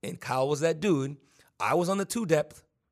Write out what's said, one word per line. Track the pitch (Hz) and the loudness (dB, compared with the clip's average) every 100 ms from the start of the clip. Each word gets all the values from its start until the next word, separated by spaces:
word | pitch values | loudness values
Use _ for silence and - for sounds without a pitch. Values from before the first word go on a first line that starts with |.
and | - - | -12 -10
Kyle | - 131 135 | -4 0 0
was | 147 | 0
that | 165 156 | 0 0
dude, | 202 147 135 143 _ _ _ - | 2 2 0 -6 _ _ _ -6
I | 104 | 0
was | 156 175 | 0 0
on | 196 | -2
the | |
two | 190 240 202 | -2 -4 2
depth, | 156 151 - _ _ _ | 2 0 -8 _ _ _